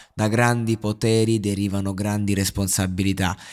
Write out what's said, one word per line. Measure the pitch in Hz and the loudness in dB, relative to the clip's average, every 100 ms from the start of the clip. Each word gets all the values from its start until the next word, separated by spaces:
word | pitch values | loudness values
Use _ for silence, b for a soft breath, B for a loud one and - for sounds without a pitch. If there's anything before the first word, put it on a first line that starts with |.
| B | B
"Da | - 107 | -2 0
grandi | 110 120 120 113 110 | 2 2 2 0 -2
poteri | 107 107 117 113 110 113 | -2 -2 2 2 2 2
derivano | 101 98 101 98 98 | 0 0 -2 -2 -4
grandi | 95 104 104 101 | -4 -2 -2 0
responsabilità". | 98 95 - 95 - 92 92 98 95 90 95 B | 0 0 -2 -2 0 -2 0 0 0 -2 -4 B